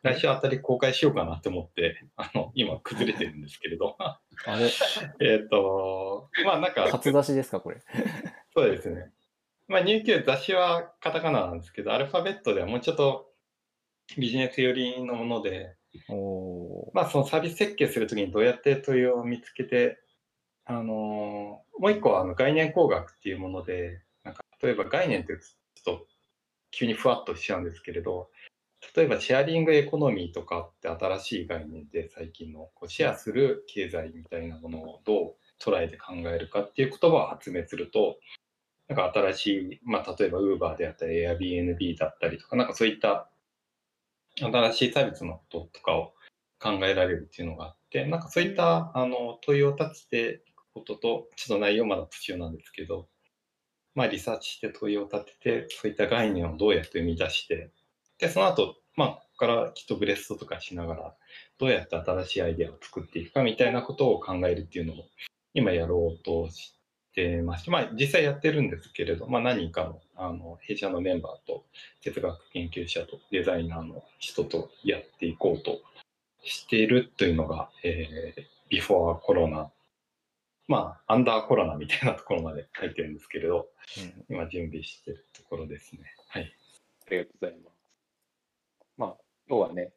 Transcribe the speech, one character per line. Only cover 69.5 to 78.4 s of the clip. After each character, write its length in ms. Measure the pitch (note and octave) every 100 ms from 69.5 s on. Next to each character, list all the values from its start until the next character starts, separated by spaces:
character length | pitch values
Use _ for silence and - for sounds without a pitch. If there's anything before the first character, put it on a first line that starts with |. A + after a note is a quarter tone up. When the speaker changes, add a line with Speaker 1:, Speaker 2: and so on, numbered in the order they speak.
| A2+
Speaker 1:
人 80 | E2+
か 120 | F2
の、 160 | E2+ E2 _
あ 180 | - F2+
の、 260 | F2 E2+ E2+
弊 160 | - G2+
社 120 | G2
の 120 | F2+
メ 140 | F#2
ン 60 | F2+
バ 100 | D#2+
ー 160 | - -
と、 180 | - _ - - _
哲 180 | - -
学 180 | F2 F2 _
研 160 | F2+ E2+
究 180 | F2+ E2+
者 180 | F2 E2+
と、 120 | E2+ _
デ 100 | F#2+
ザ 160 | F2+ F2
イ 80 | E2
ナ 120 | E2
ー 40 |
の 220 | E2 - - _
人 260 | - -
と 260 | - E2 - _
や 140 | - -
っ 40 | - _
て 80 | E2+
い 100 | E2
こ 200 | F#2+ E2
う 40 |
と 180 | - - _ - - _ _ _
し 200 | - -
て 120 | - A2
い 100 | A2
る 240 | B2 A#2+ -
と 80 |
い 80 | F#2
う 20 |
の 140 | D#2+ D#2+
が、 220 | D#2+ D#2+ _
え 520 | F2+ E2 D#2 D#2 E2
ー、 60 | D2